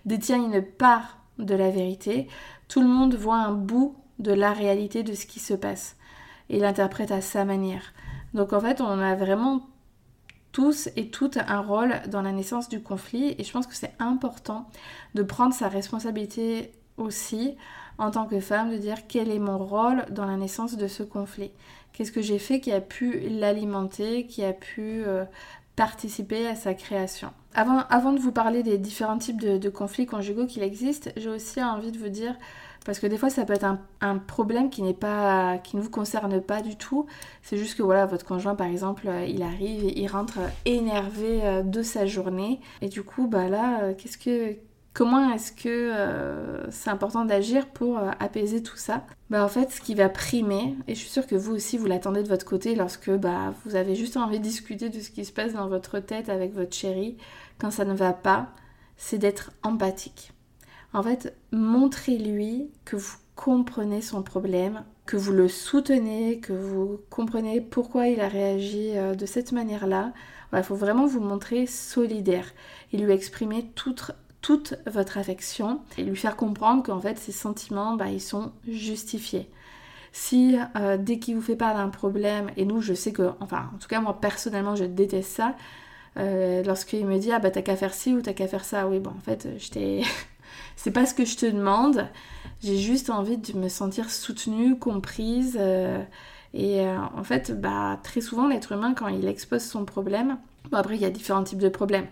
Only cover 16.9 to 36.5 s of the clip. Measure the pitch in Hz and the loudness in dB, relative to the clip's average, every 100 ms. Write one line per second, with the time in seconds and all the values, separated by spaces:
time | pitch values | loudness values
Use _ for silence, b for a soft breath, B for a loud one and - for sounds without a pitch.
16.9 | - 220 208 - 220 262 277 B B B | -8 -6 -6 -6 -2 -4 -4 B B B
17.9 | B 214 220 220 202 190 208 226 226 208 | B -2 -2 0 -2 0 0 0 -2 -4
18.9 | 220 - 240 220 208 202 190 190 208 233 | -6 -2 0 0 0 0 -2 0 2 4
19.9 | 254 - 202 196 190 190 - 233 226 196 | 4 0 -4 -2 -2 -4 -4 -6 -4 -4
20.9 | - 208 208 196 - 196 - B B B | -4 -6 -6 -6 -8 -12 -14 B B B
21.9 | - 220 226 214 202 - 269 262 196 190 | -8 -6 -2 0 0 2 0 2 0 -2
22.9 | - 247 240 - 220 208 208 208 196 190 | -4 -2 -2 -2 0 2 2 0 -2 -4
23.9 | - 214 240 240 - 196 190 - - 214 | -4 -2 -2 -4 -4 -2 -2 -8 -8 -6
24.9 | 220 214 190 190 B B B B - 220 | -4 -2 -2 -2 B B B B 0 0
25.9 | - 214 220 196 220 233 220 196 185 - | 0 -10 -6 -4 -2 -2 -4 -4 -4 -4
26.9 | 202 190 - - - - - 226 262 - | -4 -4 -6 -14 -16 -4 2 4 4 6
27.9 | 247 269 277 254 233 226 240 226 202 202 | 4 4 4 2 2 2 2 2 2 0
28.9 | - 220 220 240 226 214 196 202 196 202 | -4 -2 -2 -2 -2 2 2 0 -4 -4
29.9 | - 247 214 202 208 247 240 196 214 254 | -2 -2 -2 -4 -2 -2 -2 -4 -2 -2
30.9 | 294 - - 220 220 220 - 247 214 226 | -2 -6 -8 -6 -6 -6 -4 -2 -2 -4
31.9 | 226 208 202 233 247 B B B B - | -6 -6 -6 -6 -6 B B B B -8
32.9 | 202 202 214 269 262 208 202 202 196 - | -2 0 2 0 0 2 2 2 -2 -6
33.9 | - 202 196 196 - 208 233 262 247 190 | -6 -2 -2 -2 -2 0 2 2 0 -2
34.9 | 185 208 208 202 190 185 180 - 202 226 | 0 -2 2 4 4 2 0 -4 -4 -4
35.9 | 226 208 220 202 190 190 | -4 -2 -2 0 0 0